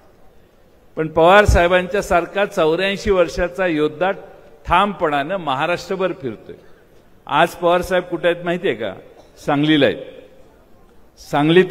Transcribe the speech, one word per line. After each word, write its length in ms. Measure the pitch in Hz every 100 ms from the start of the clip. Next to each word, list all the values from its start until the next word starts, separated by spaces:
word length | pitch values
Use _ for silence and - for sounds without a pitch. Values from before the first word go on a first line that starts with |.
| _ _ - - _ _ _ _ _ 160
पण 120 | 160
पवार 360 | 160 170 202
साहेबांच्या 580 | 202 196 175 180 180 202
सारखा 420 | 185 175 170 196
चौऱ्याऐंशी 680 | 202 185 156 170 196 196 214
वर्षाचा 560 | 185 165 185 175 185 185
योद्धा 440 | 151 151 139 180 190 - - - - -
ठामपणानं 680 | 170 202 165 160 143 147 190
महाराष्ट्रभर 760 | 151 131 165 175 - 185 185
फिरतोय. 420 | - 127 104 - - - - _ - _ - -
आज 220 | 143 175
पवार 320 | - 175 180
साहेब 240 | 180 180
कुठे 240 | 180 170 175
आहेत 160 | 170
माहितीये 300 | 170 175 180
का? 180 | 113 104 95 - - - - -
सांगलीला 400 | 143 151 156 117
आहेत. 100 | - - - - - - _ _ - - - - _ -
सांगलीत 340 | 147 151 180 185